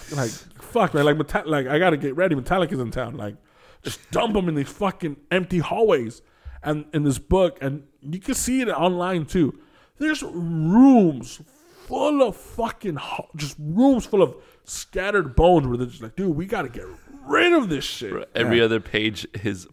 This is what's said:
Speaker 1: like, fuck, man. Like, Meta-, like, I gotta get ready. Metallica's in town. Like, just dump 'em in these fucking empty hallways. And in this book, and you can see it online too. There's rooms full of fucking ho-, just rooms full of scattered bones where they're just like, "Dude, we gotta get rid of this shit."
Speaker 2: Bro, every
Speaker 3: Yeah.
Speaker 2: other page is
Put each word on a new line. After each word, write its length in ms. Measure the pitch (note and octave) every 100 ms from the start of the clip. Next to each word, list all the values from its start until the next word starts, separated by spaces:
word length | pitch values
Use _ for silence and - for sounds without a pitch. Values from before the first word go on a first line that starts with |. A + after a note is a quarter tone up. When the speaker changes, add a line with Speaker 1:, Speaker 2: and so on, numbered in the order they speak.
| - C#3
Speaker 1:
like, 140 | A#2+
fuck, 640 | - - - - A#3 G3
man. 100 | D3+
Like, 120 | D3 D3+
Meta-, 260 | D3+ G#3 D#3+
like, 220 | D3 C3
I 100 | D3+
gotta 180 | F#3 D3+
get 200 | C#3+ C3
ready. 180 | F#3
Metallica's 460 | C#3+ B2+ F#3 E3 F#3+
in 100 | B2+
town. 260 | C3+ A#2 A#2
Like, 200 | G#2 G#2 _ _ _ -
just 180 | - - -
dump 240 | F#3 A#3 G#3
'em 120 | F3+
in 80 | D3+
these 120 | C3+
fucking 480 | - G3 - E3 C#3 -
empty 280 | F#3 F3+ F3+
hallways. 600 | D3 - A3+ D#3 A2+ - _ _ - -
And 220 | D3 D3+ D3
in 120 | D#3
this 160 | D3 B2+
book, 380 | - F#3 F3 -
and 240 | C3+ D3 - _
you 180 | C#3 F3
can 160 | -
see 260 | C4 - C4
it 80 | A#3+
online 580 | D3 F3 F3+ F3+ F3+ D3
too. 340 | F#3 C#3 - _ _ _ -
There's 260 | D4+ D4+
rooms 1160 | C4+ E3+ E3+ E3 D#3+ G#3 C4+ B3 F3+ C3+ - - D#3 _ E4+ - -
full 340 | - C#4+ C#4+
of 140 | B3 -
fucking 600 | - - A3+ - G#3 D3
ho-, 320 | - - - D#3
just 180 | D3 -
rooms 440 | D3+ F3 C4+ B3+
full 180 | - G3+
of 120 | D#3 - - _
scattered 720 | - - - F#3+ F#3+ G#3 D3 B2
bones 320 | E3 F3 C3+
where 80 | A#2+
they're 100 | B2
just 160 | -
like, 140 | A2 -
"Dude, 180 | G3 D3+
we 100 | F#3+
gotta 220 | A3 C3+
get 160 | G#2+ - - - - -
rid 260 | D4 F4
of 160 | E4+ A3
this 160 | C#3+
shit." 260 | - - A2
Speaker 2:
Bro, 140 | F#2+ -
every 240 | - A#2 A#2
Speaker 3:
Yeah. 60 |
Speaker 2:
other 160 | A#2 A2
page 440 | - G#2+ A2 G2+ - A2
is 220 | G2+ F#2+ F2